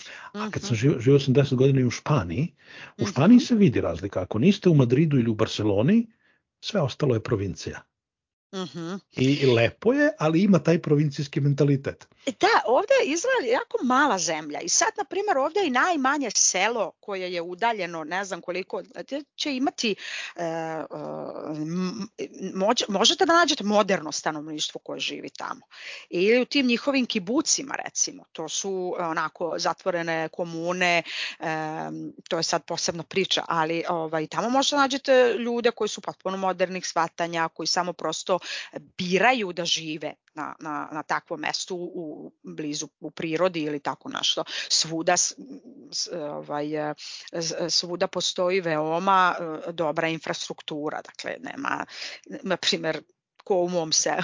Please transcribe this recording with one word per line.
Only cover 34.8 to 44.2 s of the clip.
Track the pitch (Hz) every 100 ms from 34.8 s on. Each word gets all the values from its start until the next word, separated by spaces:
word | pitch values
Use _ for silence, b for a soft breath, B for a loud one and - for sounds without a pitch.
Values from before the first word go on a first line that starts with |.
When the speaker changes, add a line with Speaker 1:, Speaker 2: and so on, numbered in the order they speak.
Speaker 2:
nađete | 269 269 - 254 240 214
ljude | 240 233 233
koji | - 208
su | -
potpuno | 180 156 190 190
modernih | 190 180 180 185 -
shvatanja, | - 165 - 170 170 165
koji | - 160
samo | - 180
prosto | 170 165 160 - 180 B B B - 147 -
biraju | 180 180 220 262 196
da | 175 170
žive | - 160 156 151 - _
na, | - 143 -
na, | 151 147 151
na | 151
takvom | - 151 - 160
mestu | 147 160 - 180
u, | 175 180 156 147 151 -
blizu, | - 165 156 147 151 _
u | 156
prirodi | - 165 160 185 170
ili | 151 147
tako | 143 135 -
nešto. | -